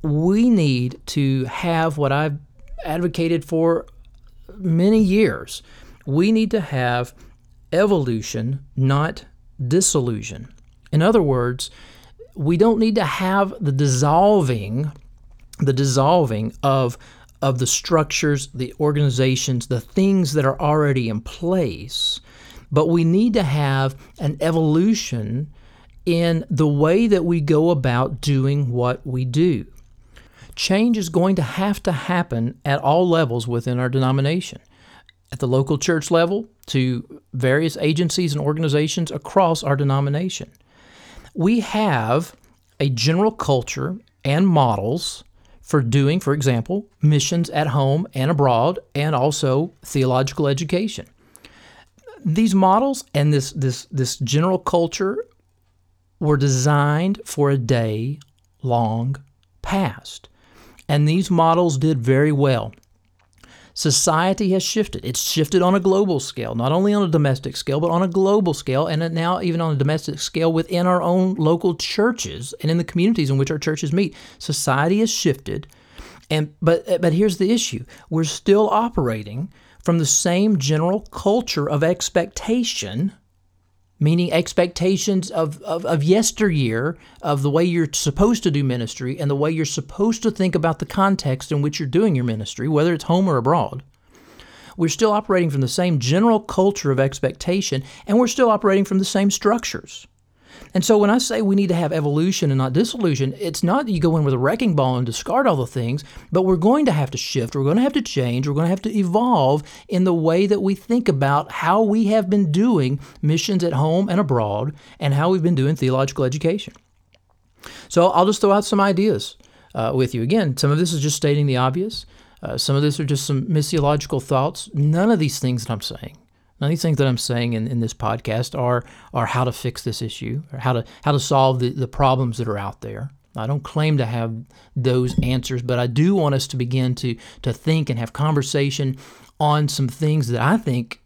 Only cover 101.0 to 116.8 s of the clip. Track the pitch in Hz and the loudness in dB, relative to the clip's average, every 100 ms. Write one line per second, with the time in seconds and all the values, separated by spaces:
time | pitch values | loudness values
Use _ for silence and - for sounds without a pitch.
101 | 208 240 - 226 202 196 190 170 156 160 | 6 2 0 -2 0 2 2 0 0 0
102 | 147 147 175 185 151 135 131 131 233 240 | 0 2 0 0 0 0 0 0 0 0
103 | 190 135 135 - 185 - 175 240 247 180 | -2 0 -2 -4 -8 -2 0 0 0 0
104 | 165 160 143 131 135 220 240 151 131 127 | 2 2 0 0 0 0 0 2 0 0
105 | 123 113 - 226 277 147 120 135 117 147 | -4 -6 -2 0 2 0 -2 -4 -4 -6
106 | - - - 165 190 180 196 285 269 151 | -10 -20 -2 0 2 4 4 4 2 0
107 | 135 120 - 131 113 143 139 196 269 294 | -2 -4 -6 -6 -4 -2 0 2 2 -2
108 | - 143 123 123 143 143 170 190 220 214 | -4 -2 -2 -2 -2 0 0 0 -2 -2
109 | 180 202 247 208 131 151 147 - - 180 | 0 2 2 4 4 2 -4 -20 -4 0
110 | 185 170 156 170 202 202 196 196 - 233 | 2 2 2 2 2 2 0 -4 -2 0
111 | 240 143 139 143 147 - 160 202 220 214 | 2 2 2 2 -2 -4 2 2 4 2
112 | 208 220 185 208 180 156 233 196 127 139 | 2 2 2 2 2 2 2 2 2 -2
113 | - - 151 156 - 190 170 135 156 170 | -8 -4 0 0 0 0 0 0 2 0
114 | 196 185 160 123 107 104 135 - - - | 0 0 0 0 0 -2 -4 -8 -20 -6
115 | 143 139 170 185 165 156 135 156 127 131 | 0 2 2 2 2 2 0 0 0 0
116 | 135 - 127 147 165 196 - - | -2 -2 -2 0 -2 -2 -8 -20